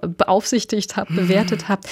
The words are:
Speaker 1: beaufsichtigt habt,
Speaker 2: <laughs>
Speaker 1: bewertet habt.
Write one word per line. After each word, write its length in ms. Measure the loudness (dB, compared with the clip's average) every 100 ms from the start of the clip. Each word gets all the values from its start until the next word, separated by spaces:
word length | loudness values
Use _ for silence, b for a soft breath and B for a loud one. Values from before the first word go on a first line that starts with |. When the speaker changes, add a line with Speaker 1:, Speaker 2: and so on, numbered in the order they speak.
Speaker 1:
beaufsichtigt 960 | -6 -2 2 2 2 -2 0 -4 -2 -6
habt, 180 | -2
Speaker 2:
<laughs> 0 |
Speaker 1:
bewertet 540 | 0 2 2 2 -2 -2
habt. 200 | -4 B